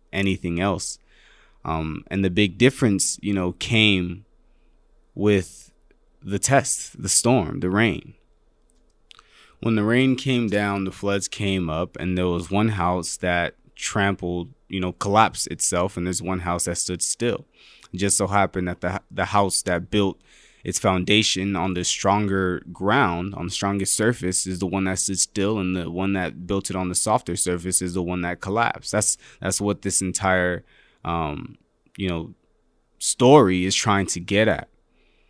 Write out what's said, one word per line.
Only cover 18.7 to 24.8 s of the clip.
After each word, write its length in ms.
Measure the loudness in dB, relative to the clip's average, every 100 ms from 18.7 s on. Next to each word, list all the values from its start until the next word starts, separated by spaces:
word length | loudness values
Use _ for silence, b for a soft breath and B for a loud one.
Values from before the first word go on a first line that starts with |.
| -4
the, 220 | -6 -6 -8
the 140 | -6 0
house 380 | 2 2 0
that 280 | 0 -2 0
built 300 | 0 0 -2 b b b b
its 160 | -6 -2
foundation 760 | 0 0 2 2 2 0 -2 -2
on 200 | -2 -2
the 80 |
stronger 800 | -2 0 2 2 2 0 0 -2 -6
ground, 600 | -4 0 2 2 0 -4 -6
on 100 | -6
the 60 |
strongest 440 | -2 -2 0 0 2
surface, 500 | 2 2 0 -2 -2
is 140 | -2
the 60 | -2
one 180 | 0